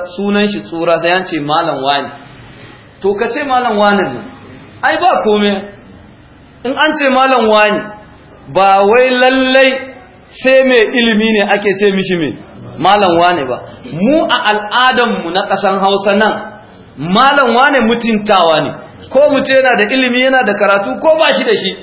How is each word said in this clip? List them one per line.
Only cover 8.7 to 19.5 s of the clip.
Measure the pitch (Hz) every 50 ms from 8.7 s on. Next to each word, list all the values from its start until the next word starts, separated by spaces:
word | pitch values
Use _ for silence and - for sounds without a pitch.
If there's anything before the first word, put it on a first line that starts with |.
| 196 196 202
wai | 202 220 247 254 262 254
lallai | 247 254 254 262 262 262 262 262 269 262 262 254 262 - - - - - - - - - -
sai | - - - 254 262 262 262
mai | 262 254 233 214 196
ilimi | 254 247 233 226 220 208 220 226 220 208
ne | 202 202 202
ake | 202 208 202 185 190
ce | 208 202
mishi | 190 190 185 - 185 170
mai | 156 127 - - - - - - - - - -
malam | 147 185 202 208 202 180 170 165
wane | 170 175 175 165 135 127
ba. | 120 110 - - - - - 123
Mu | 143 160 190 254 302 320 330 -
a | 240 247 190 208
al'adanmu | 208 208 - - 214 240 254 254 240 240 240 226 202 180 165 165
na | 170 190 202 -
ƙasan | 202 190 196 190 190 190
Hausa | 190 196 202 196 196 208 196
nan, | 208 220 202 - - - - - - - - - - - - - 127
malam | 139 170 185 220 262 277 285 277 269 240 226
wane | 240 269 285 285 262 226 220
mutuntawa | 240 233 233 233 220 202 208 214 202 185 170 165 160 202
ne. | - - - - - - - - - -
Ko | - 262 294 285
mutum | 277 262 - -